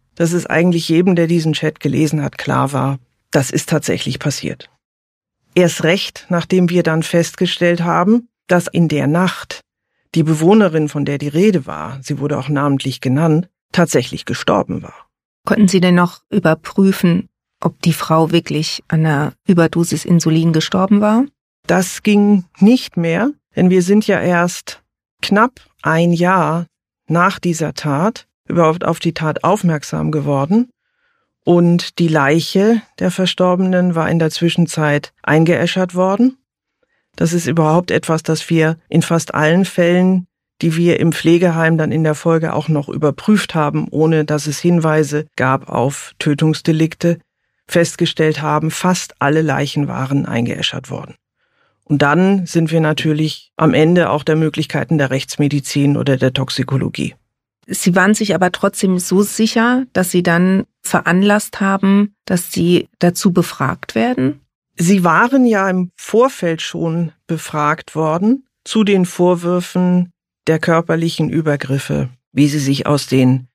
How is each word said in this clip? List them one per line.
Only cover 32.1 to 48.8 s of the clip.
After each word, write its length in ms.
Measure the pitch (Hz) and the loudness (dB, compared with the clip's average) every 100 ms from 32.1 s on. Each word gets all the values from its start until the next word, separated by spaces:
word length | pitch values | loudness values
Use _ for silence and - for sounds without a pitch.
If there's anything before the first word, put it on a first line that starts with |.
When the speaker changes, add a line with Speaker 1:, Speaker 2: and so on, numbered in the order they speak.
| 156 135 165 - 190 208 226 - - | 2 2 2 0 0 2 2 -2 -6
Speaker 1:
der 140 | 180 | -4
Verstorbenen 800 | 185 180 - 180 180 185 180 180 | -2 -2 0 0 2 0 2 0
war 160 | 165 170 | 0 0
in 80 | 170 | 0
der 140 | 160 | 0
Zwischenzeit 840 | - 170 175 170 - 151 147 - _ | 0 -2 0 0 0 0 0 -4 _
eingeäschert 720 | - 151 165 143 175 185 180 | 0 2 2 2 0 -2 -4
worden. 440 | 180 185 202 254 262 _ _ _ _ _ _ _ - | -2 0 2 0 -2 _ _ _ _ _ _ _ -4
Das 180 | 165 | -2
ist 140 | 170 127 | 0 -2
überhaupt 440 | 165 156 165 180 | 0 2 2 0
etwas, 320 | 156 - 160 | -2 -2 -4
das 260 | 165 156 - | -2 -4 -2
wir 280 | 165 156 160 - | 0 0 -2 -2
in 140 | 170 | 0
fast 320 | - 165 - | 2 -2 -2
allen 320 | - 156 175 185 | 0 2 2 0
Fällen, 640 | - 170 180 185 185 180 _ _ - | 0 2 4 2 0 -4 _ _ -4
die 160 | 165 160 | -2 2
wir 240 | 170 - | 2 2
im 100 | 165 | 0
Pflegeheim 640 | - 160 170 180 165 160 165 | 0 2 4 2 2 0 0
dann 140 | 156 | 0
in 140 | 147 160 | 0 0
der 100 | 151 | 0
Folge 380 | 170 165 160 | 0 0 0
auch 160 | - 151 | -4 -2
noch 180 | 151 - | -4 -4
überprüft 680 | - 151 - - 208 - 165 | -2 -2 -2 0 0 0 -2
haben, 320 | 147 151 - | -2 -2 -4
ohne 340 | 147 160 160 | 0 2 2
dass 240 | 151 151 151 | 0 -4 -4
es 120 | 143 | -2
Hinweise 640 | 175 170 160 156 147 147 156 - | 0 2 2 2 0 -2 -6 -4
gab 320 | 131 131 - | -2 -2 -2
auf 460 | 120 127 - - - | -2 -2 -4 -12 -6
Tötungsdelikte, 1000 | 151 147 156 156 - 160 160 - 170 170 _ _ _ _ - | -2 0 0 0 -2 0 -2 -2 -2 -2 _ _ _ _ -4
festgestellt 720 | 175 165 - 165 - 156 147 | 0 0 -2 -4 0 -2 0
haben, 300 | 151 151 160 | -2 -2 -2
fast 440 | - | -2